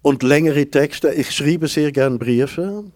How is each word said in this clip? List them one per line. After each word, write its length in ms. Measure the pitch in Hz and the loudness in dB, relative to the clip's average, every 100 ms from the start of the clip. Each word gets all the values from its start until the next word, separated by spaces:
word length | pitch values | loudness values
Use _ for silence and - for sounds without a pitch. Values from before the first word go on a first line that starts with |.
und 200 | 147 135 | 2 2
längere 440 | 131 147 160 147 143 | 2 4 2 0 0
Texte, 480 | 139 147 - 160 | 2 0 0 -2
ich 160 | 165 131 | 0 -4
schreibe 380 | - 143 170 156 | -2 -2 0 -2
sehr 220 | - 151 | 0 0
gern 280 | 139 135 123 | 0 0 0
Briefe. 720 | 117 120 135 - 190 208 208 | 0 0 0 -4 -6 -8 -12